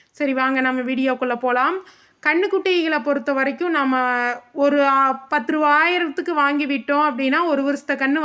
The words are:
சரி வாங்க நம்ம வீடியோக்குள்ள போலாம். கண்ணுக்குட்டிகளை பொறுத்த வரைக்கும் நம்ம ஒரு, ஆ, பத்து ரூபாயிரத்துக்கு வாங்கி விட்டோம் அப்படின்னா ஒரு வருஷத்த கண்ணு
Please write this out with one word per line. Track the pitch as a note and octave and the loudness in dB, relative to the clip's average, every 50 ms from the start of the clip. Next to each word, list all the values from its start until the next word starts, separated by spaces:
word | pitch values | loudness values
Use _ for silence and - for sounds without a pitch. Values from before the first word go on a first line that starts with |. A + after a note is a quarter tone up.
| _ _ | _ _
சரி | _ - D4 C4+ C4 | _ -4 -2 -2 0
வாங்க | C4 C4 C4 C4+ C4 | 0 0 0 0 0
நம்ம | C4 C4 B3+ B3+ | 0 0 -2 -2
வீடியோக்குள்ள | B3+ B3 C4 B3+ C4 C4 B3+ B3 B3+ B3 A#3+ | -4 -4 -2 0 0 0 0 -2 -2 -4 -4
போலாம். | A#3+ B3+ B3+ B3 B3 C4 D4+ F4+ F#4+ - - - _ _ _ _ _ - | -2 -2 0 0 2 0 0 -2 -4 -10 -14 -20 _ _ _ _ _ -2
கண்ணுக்குட்டிகளை | D4+ D#4 E4+ G4 G4+ G4 F#4+ F#4+ F#4+ F4+ F4 D#4+ D#4+ D#4 D4 A#3 | 0 0 2 0 0 0 0 0 2 0 2 0 0 -2 -2 0
பொறுத்த | C#4+ C#4+ C#4 C#4+ D4 C#4 | -2 -2 -2 -2 -2 -2
வரைக்கும் | C4+ C4+ C#4 C4+ - F4 F4+ E4 | 0 0 -2 -2 -2 -4 -2 0
நம்ம | D4 C#4 C4 C4 B3+ B3+ B3 B3 B3 A#3+ A#3+ A#3+ - - _ _ | 0 0 0 0 0 0 0 0 0 -2 -2 -4 -6 -12 _ _
ஒரு, | C#4 C#4+ C#4+ C#4+ C#4+ C#4 | 0 2 2 4 4 2
ஆ, | C#4 C4+ C4+ C4+ C4+ B3+ | 4 4 4 2 2 0
பத்து | C4 - - D4+ D4 - - D4+ | -2 -4 -2 -2 -2 0 -2 -2
ரூபாயிரத்துக்கு | D4+ D4+ D4 D4 D4+ D#4+ E4+ F4+ F4+ F4 D#4 C4+ - - F4 E4+ | 0 2 4 4 4 4 2 2 0 -2 -2 -4 -6 -4 -2 0
வாங்கி | D4+ C#4+ C#4 C#4+ D4 D4+ | 0 0 2 0 0 -2
விட்டோம் | C4 C#4 C4+ - - C#4+ D4 D4+ D4+ | -2 -4 -4 -2 -2 0 0 0 0
அப்படின்னா | B3+ A#3+ C4+ C4 C#4 D#4+ F4 | 0 0 0 0 2 2 2
ஒரு | E4+ D4 C#4 C4+ | 2 0 0 0
வருஷத்த | C#4 C#4 C#4 - - C#4 | 0 -2 -2 -4 -6 -4
கண்ணு | - C4+ C4+ C#4+ D#4+ | -2 0 0 0 0